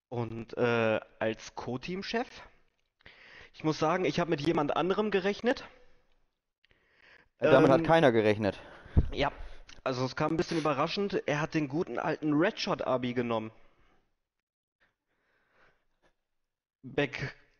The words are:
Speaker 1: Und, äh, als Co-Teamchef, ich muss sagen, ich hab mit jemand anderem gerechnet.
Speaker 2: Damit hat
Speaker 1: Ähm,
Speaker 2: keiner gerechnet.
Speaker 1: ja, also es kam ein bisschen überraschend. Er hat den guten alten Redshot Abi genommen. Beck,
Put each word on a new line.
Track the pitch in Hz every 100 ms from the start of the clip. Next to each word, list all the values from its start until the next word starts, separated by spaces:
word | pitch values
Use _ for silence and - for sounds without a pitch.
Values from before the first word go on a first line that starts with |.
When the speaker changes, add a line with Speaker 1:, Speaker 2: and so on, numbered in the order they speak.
| -
Speaker 1:
Und, | 120 113 113 110 -
äh, | 120 117 110 110 - -
als | 113 110 - -
Co-Teamchef, | - 127 - 180 196 226 - - - _ _ _ _ _ - - - - -
ich | -
muss | 156 151
sagen, | 156 180 175
ich | -
hab | 170
mit | 156
jemand | 151 165 147 -
anderem | 170 190 214
gerechnet. | 202 190 202 226 277 - - - - _ _ _ _ _ _ _ _ _ _ - - _ -
Speaker 2:
Damit | 135 139 143
hat | 127
Speaker 1:
Ähm, | 110
Speaker 2:
keiner | 165 143
gerechnet. | 113 107 107 104 - - - - - -
Speaker 1:
ja, | - 139 - - - - -
also | 131 127 131
es | -
kam | 156
ein | 160
bisschen | 175 170
überraschend. | 151 135 160 202 196 151 -
Er | 147
hat | 156
den | 160 147
guten | 147 180 120
alten | 160 151 156
Redshot | 147 190 220 - 151 -
Abi | 127 123
genommen. | 123 120 113 110 - - _ _ _ _ _ _ _ _ _ _ _ _ _ _ _ _ _ _ _ _ _ _ _ _ _ _ _ _ _ _ _
Beck, | 131 - 143 - 135 - _ _